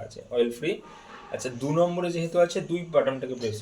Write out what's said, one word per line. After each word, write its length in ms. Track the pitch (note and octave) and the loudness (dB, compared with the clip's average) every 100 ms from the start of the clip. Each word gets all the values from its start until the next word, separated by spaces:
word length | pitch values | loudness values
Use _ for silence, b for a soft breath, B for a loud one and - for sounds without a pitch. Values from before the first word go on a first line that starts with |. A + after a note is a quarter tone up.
| - | -8
আছে 140 | - - | -12 -4
অয়েল 180 | B2 A#2+ A#2+ | 2 2 0
ফ্রি। 140 | D3+ G3+ B B B B B | -4 -4 B B B B B
আচ্ছা, 160 | - C3 A#2+ | -8 -6 -4
দু 80 | C#3 D#3 | 0 4
নম্বরে 300 | F3 F3 F3+ E3+ | 4 2 -2 -2
যেহেতু 220 | E3 F3 F3 | 0 4 4
আছে, 120 | - D3 | 2 -2
দুই 120 | E3+ E3 D3+ | -4 2 2
বাটনটাকে 400 | C3 C3 C3 B2 | 4 0 -6 -4
প্রেস 180 | A2+ G#2 | -4 -6